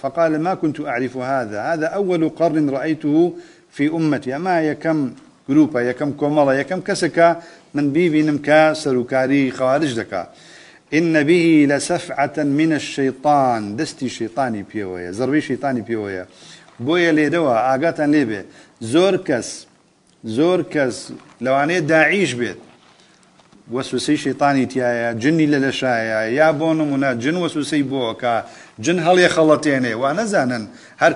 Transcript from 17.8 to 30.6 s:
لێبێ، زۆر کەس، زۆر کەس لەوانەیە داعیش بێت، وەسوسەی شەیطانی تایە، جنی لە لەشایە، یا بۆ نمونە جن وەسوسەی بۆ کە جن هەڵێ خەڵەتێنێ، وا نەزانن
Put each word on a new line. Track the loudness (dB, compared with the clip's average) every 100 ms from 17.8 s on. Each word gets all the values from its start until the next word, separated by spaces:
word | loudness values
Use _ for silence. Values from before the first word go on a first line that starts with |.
| 0 0 2
لێبێ، | 2 0 -4 -10 -20 -20 _ -2
زۆر | 2 2 2 -2
کەس، | -4 -4 -12 -20 _ _ _ _ _ -6 0
زۆر | 2 2 -2
کەس | -2 -2 -4 -12 -16 -20 -8
لەوانەیە | -2 0 0 0 2
داعیش | 2 4 2 0 -2
بێت، | -6 -8 -18 _ _ _ _ _ _ _ _ -20 -10
وەسوسەی | -8 -4 -4 -2 -2
شەیطانی | -2 0 2 2 0
تایە، | 0 -2 0 -2 -2
جنی | 0 2 2
لە | 2 0
لەشایە، | -2 -2 -2 -2 -2 -2 2
یا | 2 2
بۆ | 0 0
نمونە | 0 0 0 -2
جن | -2 -2
وەسوسەی | -2 -4 -2 -2 -2
بۆ | -2 -4 -4
کە | -2 -2 -4 -14 -20 -6
جن | -2 0 4
هەڵێ | 4 4 4
خەڵەتێنێ، | 4 4 2 0 -2 -2
وا | -2 -2
نەزانن | -2 0 0 -4